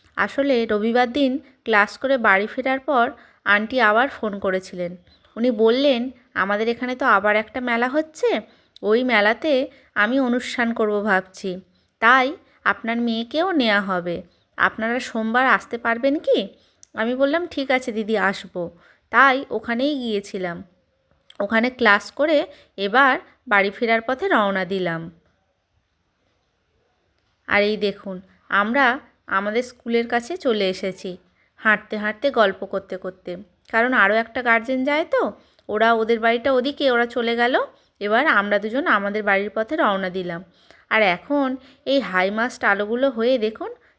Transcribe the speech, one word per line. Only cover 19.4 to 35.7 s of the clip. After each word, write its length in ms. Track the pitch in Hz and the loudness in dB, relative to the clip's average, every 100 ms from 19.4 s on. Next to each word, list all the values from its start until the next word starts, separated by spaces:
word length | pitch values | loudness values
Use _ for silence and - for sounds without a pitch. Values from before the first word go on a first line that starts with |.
| 277 | -2
ওখানেই 480 | 214 233 233 277 294 | -6 -4 -2 -2 -2
গিয়েছিলাম। 640 | 240 208 202 202 180 170 196 _ _ _ _ _ _ - | -2 -4 -4 -8 -6 -8 -14 _ _ _ _ _ _ -8
ওখানে 300 | 202 226 240 | -2 0 0
ক্লাস 420 | 247 226 202 - | 0 4 4 2
করে 340 | - 294 294 339 - _ - | -2 2 2 0 -8 _ -6
এবার 420 | 196 226 277 285 - _ - | 0 4 4 2 -4 _ -2
বাড়ি 220 | 202 196 | 2 2
ফেরার 300 | 196 226 226 | 0 0 0
পথে 280 | 226 262 392 | 0 -4 0
রওনা 360 | 294 202 196 | 2 2 0
দিলাম। 460 | 185 196 175 165 165 - _ _ _ _ _ _ _ _ _ _ _ _ _ _ _ _ _ _ _ _ _ _ - | -2 -2 -2 -4 -8 -16 _ _ _ _ _ _ _ _ _ _ _ _ _ _ _ _ _ _ _ _ _ _ -2
আর 160 | 202 | 0
এই 140 | 208 214 | 2 0
দেখুন, 440 | 208 190 202 185 - _ - | -4 -6 -10 -14 -16 _ -4
আমরা 520 | 190 208 254 262 254 - _ - | -2 0 2 0 0 -8 _ -6
আমাদের 360 | 196 202 220 | -4 -2 -4
স্কুলের 460 | 247 - - 233 233 | -6 -8 -4 -2 0
কাছে 280 | 240 240 359 | -4 -4 -6
চলে 320 | 277 220 190 | -2 0 0
এসেছি, 480 | 185 196 185 190 180 _ _ _ _ | -2 -6 -8 -12 -14 _ _ _ _
হাঁটতে 400 | 220 208 - 214 | 0 0 -2 -6
হাঁটতে 340 | 214 214 277 | -6 -2 -2
গল্প 360 | 247 208 190 196 | 2 2 0 -6
করতে 300 | 196 190 185 | -8 -6 -10
করতে, 400 | 185 185 - 175 208 _ _ | -10 -12 -12 -14 -14 _ _
কারণ 240 | 226 240 | 0 2
আরও 200 | 254 196 | 4 4
একটা 280 | 220 226 262 | 2 0 -4
গার্জেন 420 | 247 226 226 262 | 2 2 2 -2
যায় 200 | 262 294 | 0 0
তো, 280 | 330 523 311 - _ _ | 0 0 -2 -4 _ _
ওরা 240 | - | -6